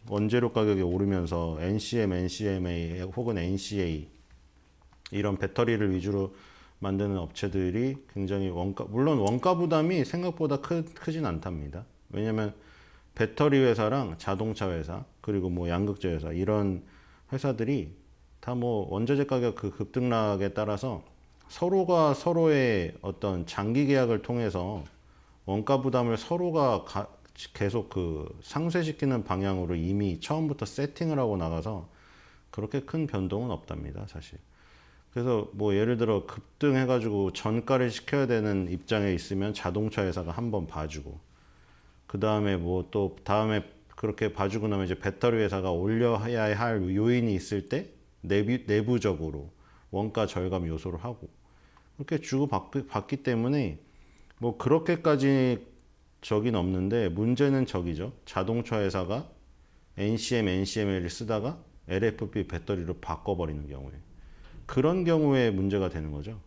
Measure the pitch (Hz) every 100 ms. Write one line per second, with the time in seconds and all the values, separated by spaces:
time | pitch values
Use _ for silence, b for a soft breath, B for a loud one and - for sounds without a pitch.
0 | 113 101 104 120 120 113 107 98 90 90
1 | 101 95 85 85 82 78 90 104 - 120
2 | 104 90 90 - 104 95 90 85 85 90
3 | 90 95 120 101 85 95 - 101 90 78
4 | - - - - - _ _ _ - -
5 | - 101 101 95 98 - 117 113 104 92
6 | 92 101 98 B B B B B 98 95
7 | 101 95 82 - 101 95 90 98 127 135
8 | - 101 95 98 95 87 92 95 - 110
9 | 143 143 98 123 180 175 170 160 156 185
10 | 127 175 180 165 156 139 - 170 165 -
11 | - 160 143 82 92 82 73 73 110 -
12 | _ - 110 110 107 - B B B B
13 | B - 110 - 147 139 131 110 107 135
14 | 107 82 - 95 110 107 98 85 78 85
15 | - - - 101 92 87 85 85 101 98
16 | 92 80 80 82 95 107 101 90 B B
17 | B B B 135 143 113 113 139 78 92
18 | - - - - - 123 120 110 92 98
19 | 117 139 143 131 120 101 101 - 101 131
20 | 123 113 107 98 98 98 107 101 131 95
21 | - - - - - - 175 190 180 175
22 | 156 139 - 170 165 147 127 104 85 -
23 | 98 87 104 90 82 - 104 120 143 139
24 | 123 110 - 123 113 92 90 104 73 b
25 | b b b b - 101 107 135 131 123
26 | 120 113 - 175 175 160 139 101 - 98
27 | 104 - - - - - 101 113 - -
28 | 87 78 78 - - 139 165 175 160 151
29 | 139 123 98 92 98 95 87 87 82 101
30 | 101 82 - 156 156 139 107 - 143 -
31 | 165 147 123 98 82 82 107 101 82 B
32 | B B B B B - 107 139 139 160
33 | 147 101 92 95 123 85 - 78 71 69
34 | 101 - 73 - - b b b b b
35 | b 123 123 117 - 101 104 101 110 120
36 | 113 104 - - - _ 147 131 131 127
37 | 113 104 95 - 110 113 117 131 123 110
38 | - 143 131 117 107 98 90 87 - 110
39 | 101 90 - 98 101 104 95 90 107 110
40 | 95 87 82 82 117 104 80 78 78 76
41 | 69 76 - b b b b b b b
42 | _ 101 107 107 104 95 85 92 87 107
43 | 98 - - 104 110 107 - - - -
44 | 110 101 107 85 98 107 107 101 92 90
45 | 101 98 123 113 104 98 92 85 95 113
46 | 120 113 113 120 107 101 117 110 92 98
47 | 110 123 117 95 - 101 90 139 196 -
48 | - _ 85 98 104 123 117 104 107 120
49 | 101 80 80 73 73 - b b b 95
50 | 107 107 104 - 90 92 85 80 92 85
51 | 117 117 - - b b b b b -
52 | 143 156 160 135 143 95 - 139 120 107
53 | - 135 - 117 120 147 110 76 b b
54 | b b b b 117 113 127 160 165 170
55 | 165 143 139 139 127 113 - - _ _
56 | _ _ - 107 113 110 87 92 92 117
57 | 98 85 113 123 139 135 127 92 87 80
58 | 101 - - - 95 117 117 113 98 95
59 | 87 113 170 - - b b b b -
60 | 101 110 - 120 104 92 98 110 104 95
61 | 87 - 110 110 113 165 - - - 92
62 | 110 107 107 107 87 87 - 98 85 90
63 | - 82 - 90 82 73 73 67 67 69
64 | - - B B B B - 127 147 180
65 | 170 165 151 135 120 98 98 101 92 82
66 | 78 73 80 110